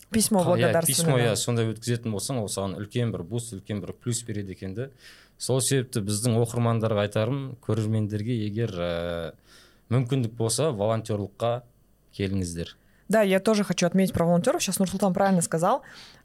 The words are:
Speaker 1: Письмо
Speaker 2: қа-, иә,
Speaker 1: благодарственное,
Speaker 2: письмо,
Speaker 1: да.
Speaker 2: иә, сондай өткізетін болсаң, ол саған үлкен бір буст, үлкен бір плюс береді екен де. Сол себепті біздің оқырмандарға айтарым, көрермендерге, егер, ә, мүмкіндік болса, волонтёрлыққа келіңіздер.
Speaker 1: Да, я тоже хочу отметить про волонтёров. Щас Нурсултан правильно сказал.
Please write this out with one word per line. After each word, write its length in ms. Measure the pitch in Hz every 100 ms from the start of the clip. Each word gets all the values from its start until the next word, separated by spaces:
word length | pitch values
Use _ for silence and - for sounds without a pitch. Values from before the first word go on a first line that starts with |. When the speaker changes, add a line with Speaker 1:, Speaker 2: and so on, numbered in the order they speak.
| -
Speaker 1:
Письмо 280 | 220 202 196
Speaker 2:
қа-, 40 |
иә, 280 | 170 175 170
Speaker 1:
благодарственное, 140 | 165 160
Speaker 2:
письмо, 320 | 139 165 127
Speaker 1:
да. 60 | 120
Speaker 2:
иә, 20 | 98
сондай 300 | - 117 110
өткізетін 380 | 110 117 117 117
болсаң, 280 | 98 - 127
ол 80 | 98
саған 300 | 98 98 85
үлкен 340 | 101 123 117
бір 120 | 90
буст, 280 | 82 117 117
үлкен 280 | 95 - 104
бір 100 | 85
плюс 280 | - 123 113
береді 280 | - 104 95
екен 200 | 90 95
де. 160 | 101 139 - - - - _
Сол 220 | - 131
себепті 380 | 117 139 127 117
біздің 360 | 98 104 120 113
оқырмандарға 600 | 117 120 117 113 110 104 101
айтарым, 480 | 110 110 139 135 127
көрермендерге, 720 | - 110 107 110 104 104 110 120 104
егер, 240 | 107 113
ә, 640 | 90 87 85 87 85 82 - _ - - _ _
мүмкіндік 440 | 120 120 135 113
болса, 360 | 113 110 113 156
волонтёрлыққа 920 | 101 107 110 - 104 95 - 117 123 - _ _ _ _ -
келіңіздер. 580 | 98 98 87 85 82 - _ _ -
Speaker 1:
Да, 120 | 214
я 180 | 202 190
тоже 240 | 208 214
хочу 240 | 196 175 175
отметить 260 | 185 190
про 120 | - 170
волонтёров. 360 | 175 247 330
Щас 180 | - 180
Нурсултан 340 | 180 190 202
правильно 280 | 180 196 180
сказал. 400 | 165 160 180 262 - - - -